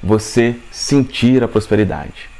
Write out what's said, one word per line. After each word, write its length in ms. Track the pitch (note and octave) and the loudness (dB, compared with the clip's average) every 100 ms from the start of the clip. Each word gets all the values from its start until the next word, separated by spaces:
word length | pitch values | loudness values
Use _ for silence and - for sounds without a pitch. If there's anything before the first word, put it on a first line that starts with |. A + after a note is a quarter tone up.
você 540 | F2+ G#2+ - - A#2+ A#2+ - | 2 0 0 0 0 -2 -12
sentir 720 | - - C#3+ C3 - A#2 B2+ | -12 0 0 0 0 2 4
a 40 | A#2 | 2
prosperidade 800 | G#2+ G#2 G#2+ G2+ D2 C#2+ - - - | -2 0 0 0 -2 -10 -16 -20 -20